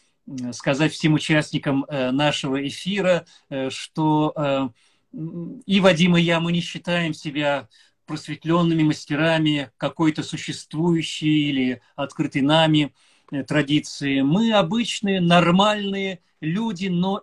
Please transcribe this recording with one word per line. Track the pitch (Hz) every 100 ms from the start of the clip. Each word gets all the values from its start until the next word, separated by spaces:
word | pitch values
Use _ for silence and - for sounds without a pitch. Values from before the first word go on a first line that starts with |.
| _ _ -
м, | 135 123
сказать | 117 - 131 156
всем | - 156
участникам, | 151 - 156 147 151 156 135 139
э, | 143 127
нашего | 131 147 143 147 135 139
эфира, | - 180 202 180 170 - _ -
э, | 139 135
что, | 123 - - 156 151 151 156
э, | 143 135 135 - _ _ _
м, | 247 160 175 170 - -
и | 196
Вадим, | 185 170 180 175
и |
я, | 170 165
мы | 170
не | 175
считаем | 170 160 - 175 165
себя | 151 156 143 147 143 110 _ _ _ -
просветленными | 151 - 151 156 170 170 160
мастерами | 156 147 - 147 160 160 156 147 135 -
какой-то | 139 - 160 151
существующей | 123 - - 143 - 151 175 165 156 - 156 151 147
или | 135 127 123 _ -
открытой | 139 - 143 147
нами, | 135 160 160 151 143 _ _ _ -
э, | 143
традиции. | 131 151 139 151 - - 143 139
Мы | 135 180 226
обычные, | 214 170 220 226 - 196 190
нормальные | 170 175 170 180 208 208 196 196 190 180 _ -
люди, | 156 180 226 175 196
но | 175 185 202